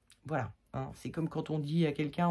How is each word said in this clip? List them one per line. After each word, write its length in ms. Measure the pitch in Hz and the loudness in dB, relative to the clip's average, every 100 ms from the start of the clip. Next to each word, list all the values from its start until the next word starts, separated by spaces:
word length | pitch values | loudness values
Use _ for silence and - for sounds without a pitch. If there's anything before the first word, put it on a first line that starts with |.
| _ - 135 | _ -16 -4
voilà. 260 | 156 110 - _ | -2 -2 -6 _
Hein, 180 | 135 139 | -6 -6
c'est 160 | - 127 | -8 -8
comme 200 | - 160 | -4 -2
quand 200 | 180 147 | -2 -2
on 100 | 156 | -2
dit 280 | 143 160 160 | 2 4 4
à 60 | |
quelqu'un, « 340 | 143 151 147 175 | 2 -2 2 2